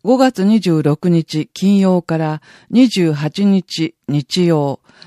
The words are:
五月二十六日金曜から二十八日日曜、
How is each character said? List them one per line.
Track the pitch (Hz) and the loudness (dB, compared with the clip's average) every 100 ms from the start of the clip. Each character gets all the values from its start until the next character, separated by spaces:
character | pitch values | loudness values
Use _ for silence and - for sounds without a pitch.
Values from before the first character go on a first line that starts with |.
五 | 185 254 | 0 2
月 | 262 220 | 2 0
二 | 196 220 | 0 0
十 | 180 160 | 0 0
六 | 147 151 180 | 0 -2 0
日 | 170 156 156 - | 0 -2 -6 -8
金 | - 190 202 | -4 0 2
曜 | 190 180 | 2 0
か | - 160 | -2 -4
ら | 156 156 - - - | -4 -6 -12 -20 -2
二 | 214 254 | 2 2
十 | 196 165 | 2 -2
八 | 147 151 196 202 | -2 -4 -2 0
日 | 190 - - 160 - - | 0 -2 -6 -8 -8 -4
日 | 143 139 185 175 | -4 -2 0 0
曜、 | 156 139 - _ _ | 0 -2 -6 _ _